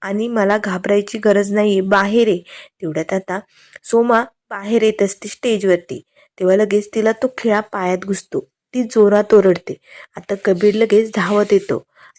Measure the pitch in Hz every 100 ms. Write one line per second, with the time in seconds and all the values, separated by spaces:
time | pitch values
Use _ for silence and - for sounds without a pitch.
0 | 196 202 240 226 196 214 208 185 202 202
1 | 202 220 214 202 202 208 208 190 190 196
2 | 202 226 220 175 - - - _ 165 156
3 | 160 190 190 185 - _ _ - - 226
4 | 240 226 247 _ - 202 202 233 214 214
5 | 196 - 208 - 247 208 190 175 170 123
6 | - _ _ - 185 190 208 208 208 220
7 | 220 220 254 - 233 208 214 202 180 185
8 | 196 196 - - - _ _ 247 226 226
9 | 202 208 208 214 190 175 - - _ -
10 | - - - 202 214 175 208 208 233 208
11 | 220 214 175 208 202 202 - - - _
12 | -